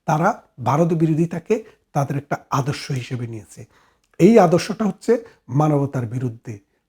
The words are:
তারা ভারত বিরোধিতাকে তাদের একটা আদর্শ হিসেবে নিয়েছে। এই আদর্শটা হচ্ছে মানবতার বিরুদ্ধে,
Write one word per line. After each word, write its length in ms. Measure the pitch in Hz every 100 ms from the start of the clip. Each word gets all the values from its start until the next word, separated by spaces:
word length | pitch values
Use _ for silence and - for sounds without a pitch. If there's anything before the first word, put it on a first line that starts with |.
| -
তারা 380 | 156 185 240 _ -
ভারত 300 | 120 143 170
বিরোধিতাকে 680 | 165 160 156 170 175 - 214 - _ _
তাদের 240 | 147 135 143
একটা 200 | - - -
আদর্শ 420 | 135 131 - -
হিসেবে 360 | 131 113 123 117
নিয়েছে। 380 | 110 95 - - _ _ _ _ -
এই 220 | 180 233
আদর্শটা 460 | 175 170 - 196 208
হচ্ছে 380 | - - 247 - _ -
মানবতার 560 | 131 156 147 139 135 117
বিরুদ্ধে, 540 | 123 127 113 - 104 _ _